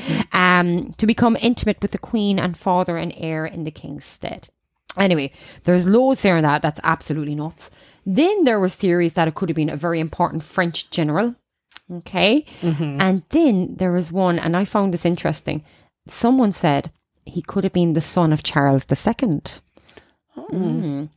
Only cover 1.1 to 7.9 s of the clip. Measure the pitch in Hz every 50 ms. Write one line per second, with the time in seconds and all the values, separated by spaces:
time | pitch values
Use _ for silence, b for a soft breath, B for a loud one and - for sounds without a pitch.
1.1 | 233 - 240 233 226 - - 233 240 - - 214 202 - 202 208 - - - -
2.1 | - 220 208 202 196 190 - 180 170 - - 196 180 180 180 180 170 165 160 170
3.1 | - - 165 160 160 156 156 165 - 170 156 156 151 - - 156 147 147 - -
4.1 | - - - - - - - - _ _ _ _ _ _ _ - - 185 196 190
5.1 | 175 151 139 135 B B B B B B B 175 180 180 175 185 208 240 262 269
6.1 | 269 - - 196 175 165 156 147 147 151 - 151 151 - - 160 160 - - -
7.1 | 143 156 147 147 147 151 151 160 - - - - b b b b